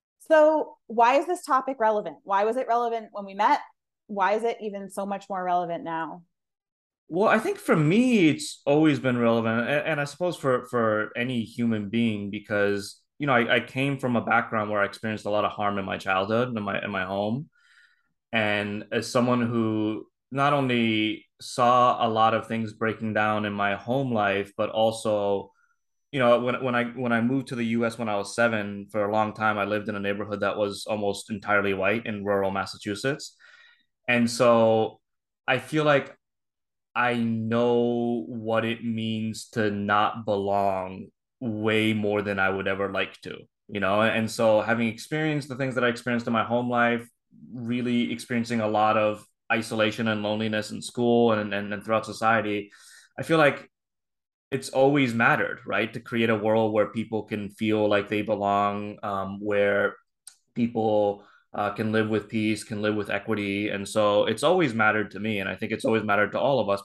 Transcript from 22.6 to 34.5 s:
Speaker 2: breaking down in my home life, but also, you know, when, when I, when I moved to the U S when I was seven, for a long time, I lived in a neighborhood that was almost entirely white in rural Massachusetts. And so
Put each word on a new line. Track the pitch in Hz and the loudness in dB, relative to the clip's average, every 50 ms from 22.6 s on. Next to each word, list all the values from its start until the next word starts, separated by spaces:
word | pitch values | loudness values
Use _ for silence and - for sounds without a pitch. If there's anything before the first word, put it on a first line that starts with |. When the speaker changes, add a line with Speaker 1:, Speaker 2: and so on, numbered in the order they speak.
| 113 107 | -4 -6
Speaker 2:
breaking | 107 - 117 113 104 - 113 110 104 | -6 -4 -4 -4 -4 -4 -4 -2 0
down | 107 107 107 107 107 104 | 0 0 2 0 0 -2
in | 104 | -4
my | 101 101 101 101 98 | -2 -2 -2 -2 -2
home | 98 - 120 120 139 139 127 120 | -4 -4 -4 -2 -2 -2 0 0
life, | 107 104 101 98 98 101 98 - | 0 2 2 0 0 -2 -4 -4
but | - 107 107 | -4 -4 -2
also, | - 110 110 113 113 113 - 113 107 104 101 101 101 98 - - _ _ _ _ _ _ _ _ _ _ _ _ - | 0 2 2 2 0 0 -2 -2 0 0 0 0 0 -2 -4 -8 _ _ _ _ _ _ _ _ _ _ _ _ -2
you | 139 | 2
know, | 127 120 120 117 | 4 4 4 4
when, | 123 123 123 - 131 | 2 0 -2 -2 -2
when | 131 123 | 0 0
I, | 120 120 | 0 -2
when | 120 120 123 127 120 | -2 -4 -6 -2 0
I | 117 117 | 0 2
moved | 113 120 135 139 127 - | 2 2 0 0 -2 -4
to | 135 | -6
the | 120 120 | -6 -4
U | 113 117 117 117 | -2 0 0 0
S | 113 110 - | 0 -2 -4
when | 120 110 | -4 -4
I | 104 | -2
was | 101 101 - - | -4 -4 -4 0
seven, | - 117 117 113 107 101 101 101 101 98 - | 2 2 2 2 0 -4 -4 -8 -10 -12 -8
for | - 110 104 | -4 -2 -2
a | 101 | 0
long | 104 110 110 107 101 | 2 0 0 0 -2
time, | - 107 107 104 104 | -2 0 0 2 0
I | 101 | 0
lived | 101 104 107 101 113 | -2 -2 -4 -4 -4
in | 104 101 | -6 -4
a | |
neighborhood | 98 101 101 101 104 104 104 101 | -4 -4 -4 -4 -6 -6 -4 -2
that | 101 98 - | -2 -2 0
was | 101 107 101 98 - - - | 0 -2 -2 -4 -6 -6 -6
almost | 110 104 104 101 98 - - - | -4 -2 -2 -4 -4 -4 -8 -10
entirely | 110 98 87 101 104 101 98 101 98 | -10 -8 -2 0 2 2 2 2 0
white | 95 95 98 107 117 117 | 0 0 0 0 0 -4
in | 117 107 101 98 | -6 -8 -6 -2
rural | 101 101 98 98 95 | -2 0 0 0 -2
Massachusetts. | 95 98 92 - - 95 - 104 101 98 - 131 147 160 - - _ _ _ - - - - - _ _ _ _ _ _ _ - | -2 -4 -6 -6 -8 -10 -8 -8 -6 -4 -4 -4 -4 -6 -8 -16 _ _ _ -20 -20 -20 -20 -20 _ _ _ _ _ _ _ 0
And | 123 120 120 117 | 2 2 2 2
so | 117 - 127 120 | 2 4 4 6